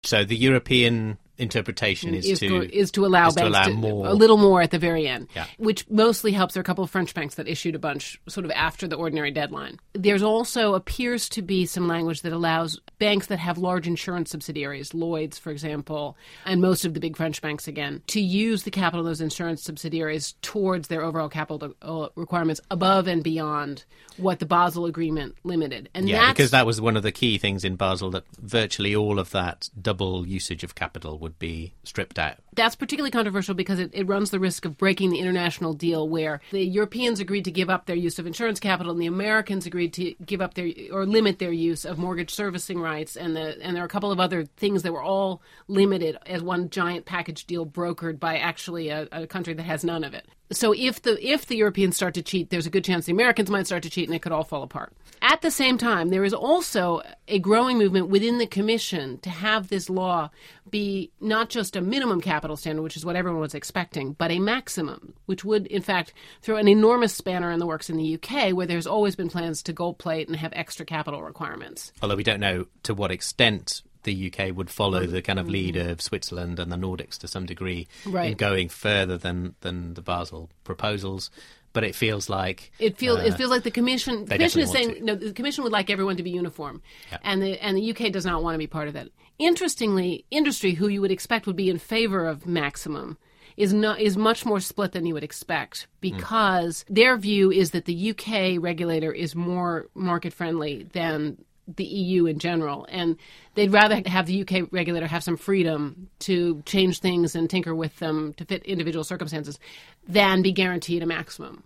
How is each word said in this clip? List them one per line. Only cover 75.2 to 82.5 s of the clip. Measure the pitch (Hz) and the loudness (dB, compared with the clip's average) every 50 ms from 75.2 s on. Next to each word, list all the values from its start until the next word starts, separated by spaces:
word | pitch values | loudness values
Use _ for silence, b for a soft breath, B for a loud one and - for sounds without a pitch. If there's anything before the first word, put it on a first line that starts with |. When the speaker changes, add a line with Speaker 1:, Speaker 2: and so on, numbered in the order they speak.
Speaker 1:
kind | - - 98 95 | -2 -2 -2 -2
of | 87 85 | -2 -2
lead | 95 98 92 90 82 | -2 -2 -2 -2 -2
Speaker 2:
Mm-hmm. | 90 87 87 | -2 -2 -2
Speaker 1:
of | 87 85 | -4 -6
Switzerland | - - - 92 - - 90 87 87 87 87 85 | -6 -6 -4 -4 -6 -6 -6 -6 -6 -6 -4 -6
and | 87 85 | -6 -6
the | 87 90 | -4 -4
Nordics | 92 95 92 82 - - - - | -4 -4 -6 -6 -8 -12 -12 -14
to | - 95 | -12 -10
some | - 98 92 | -8 -8 -8
degree | 87 87 87 95 92 90 87 80 - B B B | -8 -8 -6 -6 -6 -4 -6 -8 -12 B B B
in | 202 185 | -6 -4
Speaker 2:
Right. | 185 170 - 107 98 | -2 -2 -2 -2 0
Speaker 1:
going | 107 101 98 95 90 85 | 0 2 2 2 0 -2
further | - - - 107 104 101 95 90 90 85 | -6 -4 0 0 2 2 2 0 -2 -4
than, | - 92 87 90 90 90 - _ | -2 -4 -4 -2 -4 -6 -8 _
than | - 90 90 87 87 85 85 | -8 -8 -6 -6 -8 -8 -10
the | 87 | -10
Basel | 87 - 90 85 85 - - 80 82 82 _ _ _ | -6 -4 -4 -4 -4 -6 -10 -14 -16 -16 _ _ _
proposals. | - 90 - - 107 104 101 95 95 95 95 - - B B B B B B B B | -12 -8 -4 -4 -4 -4 -4 -4 -6 -8 -8 -10 -12 B B B B B B B B
But | _ 117 110 | _ -2 -2
it | 101 - | -2 -2
feels | - - 110 107 101 - - | -2 0 0 0 -2 -4 -4
like, | 98 95 95 92 | -2 -2 -2 -2